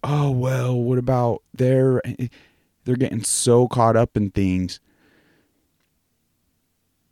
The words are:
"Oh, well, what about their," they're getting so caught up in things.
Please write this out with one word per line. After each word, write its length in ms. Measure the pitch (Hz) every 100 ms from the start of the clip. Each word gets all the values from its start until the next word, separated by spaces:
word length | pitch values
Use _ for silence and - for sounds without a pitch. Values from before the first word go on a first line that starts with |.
"Oh, 260 | - 147 143
well, 500 | 127 127 131 123 127
what 180 | 120 127
about 440 | 123 127 120 110 _
their," 480 | - 127 131 131 127 - - 123 - _ _ _ _
they're 100 | -
getting 300 | 123 131 113
so 420 | 113 - - 120 123
caught 300 | 127 113 110
up 200 | 117 113
in 140 | 101
things. 480 | 104 98 92 90 - _ _ _ _ _ _ _ _ _ _ _ _ _ _ _ _ _ _ _ _ _ _ _